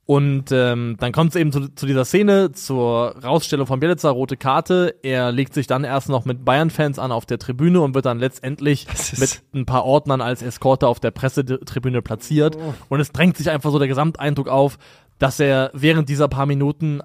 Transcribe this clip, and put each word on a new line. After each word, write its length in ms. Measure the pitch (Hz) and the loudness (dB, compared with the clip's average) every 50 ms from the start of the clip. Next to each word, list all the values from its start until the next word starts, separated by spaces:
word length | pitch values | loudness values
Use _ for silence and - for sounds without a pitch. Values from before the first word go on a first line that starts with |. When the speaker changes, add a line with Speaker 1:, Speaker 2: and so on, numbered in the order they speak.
| _ | _
Speaker 1:
Und, 460 | - 139 139 143 143 139 135 135 - | 0 2 2 2 2 0 -2 -2 0
ähm, 440 | 135 127 123 123 120 120 120 117 113 - | 2 2 2 2 0 -2 -4 -6 -6 -4
dann 120 | 120 120 | -4 -2
kommt's 240 | 117 156 160 165 - | 0 2 2 2 2
eben 160 | 175 160 151 | 2 0 2
zu, 160 | 135 143 139 139 - | 0 -2 -4 -6 -8
zu 100 | - - | -6 -2
dieser 220 | 135 135 131 123 | 0 0 0 2
Szene, 460 | - - 185 208 202 196 196 196 165 | 2 2 2 4 6 4 4 4 2
zur 640 | 135 - - - 135 127 120 117 117 117 120 117 - - | -2 -6 -8 -4 -2 0 0 2 2 0 0 -2 -4 -6
Rausstellung 440 | 135 123 147 165 - - 156 139 135 | -2 0 0 0 0 0 -2 -2 0
von 120 | 131 135 131 | 0 -2 0
Bjelica, 300 | 147 170 180 - - 151 | 0 0 0 2 0 0
rote 300 | 131 123 135 131 135 - | 0 0 -2 -4 -4 -4
Karte. 560 | - 135 135 160 160 - 185 180 180 175 - _ | -2 0 0 0 2 2 2 2 2 0 -2 _
Er 300 | - 135 131 127 123 123 | -4 -2 -2 0 0 0
legt 200 | 120 131 135 - | 0 -2 -2 -2
sich 140 | - 151 123 | -2 -4 -2
dann 180 | - 127 131 143 | 0 -2 -2 -2
erst 240 | 123 135 135 - - | -2 -4 -4 -2 -2
noch 160 | 135 123 - | -2 -2 -2
mit 220 | 131 123 123 131 | -2 -6 -4 0
Bayern-Fans 520 | 123 127 147 160 165 - - 156 147 135 - | 2 2 2 2 0 0 0 -2 -2 -2 -4
an 140 | 127 131 | -4 -4
auf 140 | 120 117 - | -4 -4 -4
der 120 | - 120 117 | -4 -6 -6
Tribüne 440 | - - 123 123 156 170 180 180 | -6 -6 -2 0 2 4 4 4
und 120 | 156 135 127 | 4 2 2
wird 120 | 135 131 | 0 0
dann 120 | 131 120 117 | 0 0 0
letztendlich 680 | 127 131 - - - 131 147 - 143 147 143 135 - | -2 -4 -4 -6 -10 -10 -6 -2 0 0 0 0 -2
Speaker 2:
Das 260 | - - - - - | -8 -10 -8 -8 -6
ist 60 | 135 - | -2 -2
Speaker 1:
mit 220 | 135 - - - _ _ - | -2 -2 -2 -6 _ _ -8
ein 120 | 139 123 | -6 -4
paar 180 | - 131 127 - | 0 0 0 2
Ordnern 380 | 131 135 151 147 147 135 131 | 4 2 2 2 2 -2 0
als 180 | 117 120 127 - | 0 -2 -4 -6
Eskorte 440 | 117 123 - - - 135 135 131 147 123 | -6 -10 -8 -2 2 2 2 4 4 2
auf 100 | 120 - | 2 2
der 120 | - 113 | -2 -4
Pressetribüne 920 | - - - 131 - 147 135 127 131 131 - - - 131 123 131 127 120 | -2 -2 -4 -2 0 0 -2 -2 -2 -6 -6 -6 -6 -4 -2 -2 -2 -2
platziert. 560 | 117 - 113 107 - - 151 147 147 156 156 | -4 -4 -8 -8 -4 0 2 2 2 2 0
Speaker 2:
Oh. 160 | 156 160 156 123 - - - | -2 -8 -10 -10 -10 -8 -4
Speaker 1:
Und 120 | 135 147 | -2 -2
es 120 | 147 - | -2 -2
drängt 240 | - - 165 180 160 | 0 2 2 2 2
sich 140 | - 143 170 | 0 -2 -4
einfach 200 | 156 139 - 151 | -2 -2 -2 0
so 80 | 143 151 | 0 0
der 100 | 139 131 | 0 0
Gesamteindruck 600 | 135 135 147 165 160 - 139 147 139 139 135 - | 0 0 0 -2 -2 -2 -4 -4 -2 -2 -2 0
auf, 300 | 131 135 143 139 - - - - - _ _ _ _ - | 2 2 2 2 0 -6 -20 -20 -20 _ _ _ _ -2
dass 220 | 139 131 - - | 0 0 2 2
er 300 | 147 139 135 131 131 135 - | 2 2 2 2 0 -2 -2
während 340 | 135 139 156 160 160 147 127 | 0 2 4 4 4 2 0
dieser 200 | 143 139 151 131 | 0 0 0 0
paar 180 | 123 135 139 | 0 0 -2
Minuten 540 | 143 143 139 143 143 147 - 160 151 147 143 | 0 0 0 0 -2 -2 -2 -2 -4 -4 -4